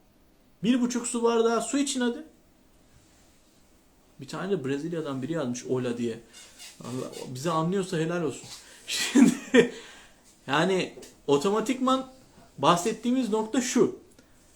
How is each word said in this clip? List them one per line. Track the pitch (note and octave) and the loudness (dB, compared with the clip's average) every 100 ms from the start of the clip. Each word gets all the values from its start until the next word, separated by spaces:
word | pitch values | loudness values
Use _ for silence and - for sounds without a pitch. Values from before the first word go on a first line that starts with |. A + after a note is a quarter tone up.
| _ _ _ _ _ _ | _ _ _ _ _ _
Bir | G3+ B3+ | 0 2
buçuk | A#3+ A#3+ - | 0 -2 -4
su | A#3+ | -2
bardağı | A#3 A#3 A3+ A#3 | 2 2 2 0
su | A3 C#4 | 0 -2
için | C#4+ B3+ | -2 -2
hadi. | A#3+ A#3+ - - _ _ _ _ _ - _ _ _ _ _ _ _ _ _ _ _ - | -2 -4 -10 -20 _ _ _ _ _ -20 _ _ _ _ _ _ _ _ _ _ _ -20
Bir | C3+ | -12
tane | D#3 F#3 | -8 -4
de | F#3+ | -2
Brezilya'dan | B2+ C#3+ D#3+ E3+ D3+ C3+ | -2 -4 -4 -4 -4 -6
biri | B2+ | -4
yazmış | E3 C3 B2 | -4 -4 -4
"Ola" | - B2+ B2 A#2 | -2 -2 -2 -2
diye. | A#2 A2 - - - - - - | -4 -6 -12 -20 -20 -20 -20 -16
Allah, | A#2+ B2+ - - - | -10 -8 -10 -10 -12
bizi | B2+ D#3+ | -6 -2
anlıyorsa | D#3+ E3 G3 F#3 D#3+ | 0 0 0 -2 -2
helal | D#3+ F3 | -2 -2
olsun. | D3+ A#2+ - - - | -4 -6 -12 -18 -20
<laughs> | - - | -20 -8
Şimdi | - - B3 C4 - - B3+ - - - - - - - - - | -6 2 6 6 6 4 4 4 0 -18 -20 -20 -20 -20 -18 -2
yani | C#3+ D#3+ F#3+ - - - - - | 0 2 0 -2 -8 -20 -8 2
otomatikman | C#3+ G3 G#3+ G#3+ B3 B3+ C4 C4 - - - - - | 2 4 0 0 0 2 0 -2 -14 -20 -20 -20 0
bahsettiğimiz | C#3 F3 A3+ G#3 A#3+ B3+ A#3 | 4 4 2 -2 0 0 0
nokta | G#3+ G#3+ C4+ | -2 0 0
şu. | B3 B3 D#3 - - - - - - | 2 4 2 2 -16 -20 -20 -20 -20